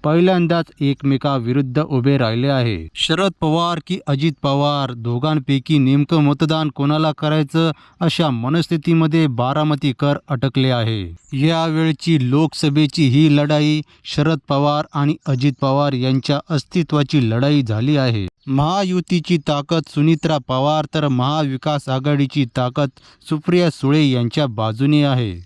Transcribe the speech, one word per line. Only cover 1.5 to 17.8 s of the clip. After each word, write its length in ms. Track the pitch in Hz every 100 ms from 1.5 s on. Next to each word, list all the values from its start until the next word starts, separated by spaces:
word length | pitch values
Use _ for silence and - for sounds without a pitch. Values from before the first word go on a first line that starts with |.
| 131 135 127
उभे 360 | 151 135 123 139
राहिले 300 | 117 117 135
आहे. 400 | 135 120 92 80
शरद 380 | - - 160 196 -
पवार 400 | 160 160 170 170 -
की 120 | 185 -
अजित 260 | 139 160 143
पवार, 500 | 143 139 147 143 135
दोघांपैकी 840 | 120 117 120 156 151 131 139 - 156
नेमकं 440 | 131 139 147 165
मतदान 460 | 147 143 156 160 151
कोणाला 440 | - 143 151 160
करायचं, 580 | 147 151 156 143 160 165 147 - _
अशा 300 | 170 - 160
मनस्थितीमध्ये 960 | 120 120 170 156 170 170 165 160 165 156
बारामतीकर 920 | 123 123 147 151 147 147 120 143 143 -
अटकले 420 | 131 135 135 131
आहे. 320 | 123 110 110 90 85 _ 139 151
यावेळची 840 | 165 165 160 160 147 - 160 123
लोकसभेची 720 | 139 160 - 156 143 151 - 143
ही 280 | 131 160 143
लढाई 440 | 147 151 151 151 - _
शरद 340 | - - 147 156 -
पवार 360 | 139 147 147 156
आणि 220 | 147 143 - -
अजित 260 | 131 143 127
पवार 320 | 135 135 143
यांच्या 480 | 131 131 131 120 143 -
अस्तित्वाची 800 | 156 - 180 160 151 143 151 120
लढाई 320 | 113 139 147
झाली 340 | 120 107